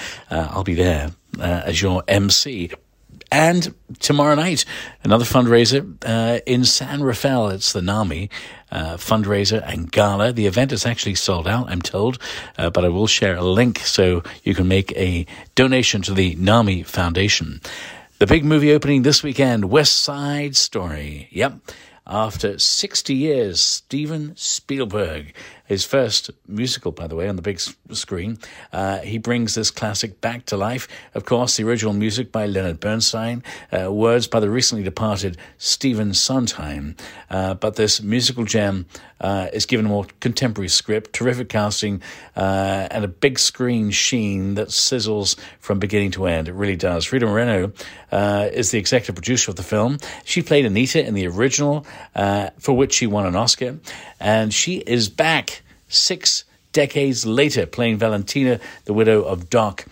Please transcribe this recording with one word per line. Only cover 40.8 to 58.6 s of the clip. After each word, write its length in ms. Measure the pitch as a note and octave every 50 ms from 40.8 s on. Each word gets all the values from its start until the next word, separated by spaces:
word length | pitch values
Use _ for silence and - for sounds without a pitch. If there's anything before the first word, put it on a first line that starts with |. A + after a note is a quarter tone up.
| - - G#2+ A2 - - -
terrific 360 | - A#2+ B2+ B2 B2 B2 -
casting, 540 | - A2 G#2 G#2 G#2 - - G#2 G2+ F#2 - - - - - - -
uh, 520 | - F#2+ F#2+ G2 F#2+ G2 G2 G2 G2 F#2+ -
and 120 | - A2+ G#2
a 40 | G2
big 320 | F2+ - - C#3+ C3 -
screen 500 | - - - - B2+ B2 A#2+ A2+ G#2+ G#2
sheen 640 | G2+ - - - - A#2+ G#2+ G2+ G2 F#2+ F#2+ G2 G2+
that 120 | G2+ G#2+ -
sizzles 680 | - - - - C3+ B2 G#2 A2 G#2+ G#2 G2+ F#2+ - - - - - _
from 200 | - - G#2 G2
beginning 320 | G#2 G2+ G#2 G#2 G2+ G2
to 160 | E2+ F#2+ F#2+ F2+
end. 220 | E2+ D#2+ D#2 D#2+
It 40 | F2+
really 220 | F#2+ G2+ G2+ F#2+
does. 360 | E2+ F2+ F2+ F2 F2 - -
Rita 140 | - C3 A#2+
Moreno, 460 | G#2+ G2+ A2 A#2+ A#2+ A2 F#2+ F2+ G2+ - - - - - - - -
uh, 380 | - G2 G2+ G2+ G2+ G2+ G#2 G#2 -
is 160 | - - -
the 80 | - A2
executive 380 | G2 - - B2 - - F#2+
producer 340 | - - - B2+ B2 - -
of 60 | F#2+
the 80 | - F#2
film. 340 | - A2 G#2+ G#2+ B2 C#3+ C#3+ - - - - -
She 180 | - - F3+ D#3+
played 220 | - D3+ D3 C3+
Anita 380 | A2+ F#2+ G#2+ B2+ C3 - E3 -
in 120 | - G#2+
the 100 | G2 F#2
original, 600 | F2 E2+ F#2+ B2 C#3 C3 - D3 D3 D3 D3+ C#3 - - - - - -
uh, 360 | - G2+ G2+ G2+ G#2 G#2 - - -
for 140 | - - C3+
which 200 | B2 C#3 C3+ -
she 140 | - B2 A2
won 180 | G2+ G#2 G2
an 120 | F2+ F2 G2
Oscar. 420 | A#2 B2 - - B2 B2 - D#2+ - - - - - - - -
And 340 | - G#2 G#2+ A2 A2 G#2+ G#2
she 240 | - - E3+ F#3 -
is 280 | - - A#2+ A#2+ A2 G2+
back 540 | - - D3+ D#3+ E3 C#3 - - - - - _ - _ _ -
six 560 | - - - - F#3 - - - - - - _ _ _ _ _ -
decades 520 | D3 C#3+ C3+ - D3 C#3 C#3 B2+ A2+ -
later, 400 | A2 A2 B2+ D3 D3+ - A#2 F2+
playing 320 | D#2+ - - A#2+ A#2 A2 G#2
Valentina, 600 | A2+ A2+ G#2+ G2+ G2 - - C#3+ C3+ B2+ A#2+ A2